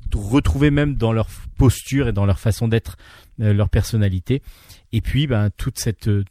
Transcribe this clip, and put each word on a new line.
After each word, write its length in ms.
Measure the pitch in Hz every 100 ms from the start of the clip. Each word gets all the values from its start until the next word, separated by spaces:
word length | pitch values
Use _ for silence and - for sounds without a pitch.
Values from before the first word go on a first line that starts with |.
| -
retrouver 580 | - 101 135 - 143 143
même 240 | 143 147 127
dans 160 | 113
leur 160 | 113 107 - - -
posture 500 | 135 - - 135 123
et 60 |
dans 120 | 101 101
leur 140 | 92
façon 300 | 117 101 117
d'être, 260 | 113 - - - - - -
euh, 120 | 107
leur 160 | 101 104
personnalité. 720 | 120 - 113 104 92 - 135 - - - - _
Et 80 | 113
puis, 260 | - 131 147
ben, 220 | 113 104 -
toute 220 | - -
cette, 280 | - 101 -
euh, 160 | 101 98